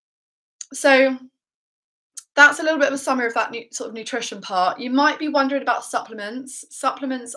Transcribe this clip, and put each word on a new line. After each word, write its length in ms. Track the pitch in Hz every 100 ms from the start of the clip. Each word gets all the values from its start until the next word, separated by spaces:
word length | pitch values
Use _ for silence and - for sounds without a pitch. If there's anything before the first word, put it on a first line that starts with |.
| _ _ _ _ _ - -
So 440 | - 294 269 269 262 - _ _ _ _ _ _ _ _ - - -
that's 240 | 285 294
a 40 |
little 160 | 311 320
bit 80 | 285
of 60 |
a 40 | 269
summary 300 | 269 254 233
of 60 |
that 180 | 233 -
nu-, 140 | 233 -
sort 180 | - 226
of 40 |
nutrition 480 | 220 220 262 233 202
part. 380 | 190 190 180 -
You 100 | 247
might 300 | 262 294 294
be 80 | 302
wondering 340 | 285 269 277
about 240 | - 240 -
supplements. 800 | 240 - 220 208 247 254 - -
Supplements 640 | - 262 - 269 262 240